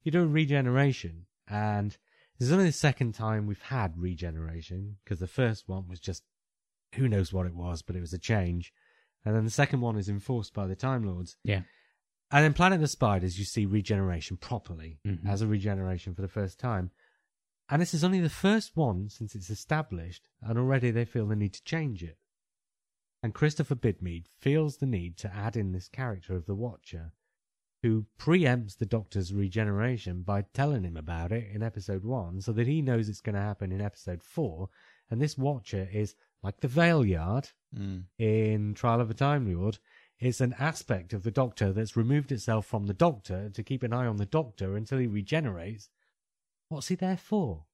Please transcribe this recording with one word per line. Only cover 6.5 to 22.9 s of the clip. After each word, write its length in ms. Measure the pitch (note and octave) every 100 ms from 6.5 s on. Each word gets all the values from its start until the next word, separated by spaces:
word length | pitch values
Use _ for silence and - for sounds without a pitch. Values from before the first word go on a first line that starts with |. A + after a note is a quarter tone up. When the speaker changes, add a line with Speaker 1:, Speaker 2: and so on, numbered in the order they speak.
| _ _ _ _
Speaker 1:
who 120 | - C3
knows 240 | G2+ F2+
what 140 | F#2
it 80 | F2+
was, 260 | F2 F2 E2+
but 140 | -
it 60 | F2+
was 120 | E2+
a 60 | F2
change. 540 | - G#2+ F2+ F2 E2+ _ _ _ _ _
And 120 | G#2+
then 80 | A2
the 60 | A2
second 300 | B2+ C#3+ C3
one 160 | A#2+ G#2+
is 120 | G2
enforced 440 | G2+ - A#2+ G2+
by 120 | - F#2+
the 80 |
Time 280 | F#2 C3 B2+
Lords. 300 | G#2 F2+ F2 -
Speaker 2:
Yeah. 200 | - G2 - _ _ _ _ _ _
Speaker 1:
And 140 | C#3+
in 80 | D#3
Planet 240 | D3 F3+ F#3
of 40 |
the 60 | D3+
Spiders, 500 | - A#2+ G2 F2+ F2+
you 80 |
see 200 | G2+ -
regeneration 720 | G2+ G#2 F#2 G2+ F#2+ E2+ - F#2
properly, 640 | - A#2 - D#2+ D#2+ D#2
Speaker 2:
Mm-hmm. 220 | G2+ F2+ G2
Speaker 1:
as 140 | G2
a 60 | A2
regeneration 680 | G#2 G2+ G2 F#2 F2+ -
for 60 | F2+
the 60 | F#2+
first 320 | G#2+ F#2+ -
time. 320 | B2 G2+ F2+ _ _ _ _ _ _ _ -
And 120 | C#3+
this 120 | F3
is 100 | D#3+
only 160 | F3+ F#3+
the 80 | E3
first 480 | - F#3+ A3 - D#3+
one 320 | C3+ F#2 G#2
since 260 | - G#2+
it's 140 | G#2+ F2+
established, 800 | G#2+ - D#3 D#3 F2 E2+ F2 _ _
and 160 | A2 A#2
already 320 | B2+ C3+ A#2+
they 140 | A2+
feel 240 | A#2 A#2+ G#2+
the 80 |
need 180 | G#2+ G#2
to 100 | -
change 360 | - E3 D3+ F#2+
it. 160 | E2+ - _ _ _ _ _ _ _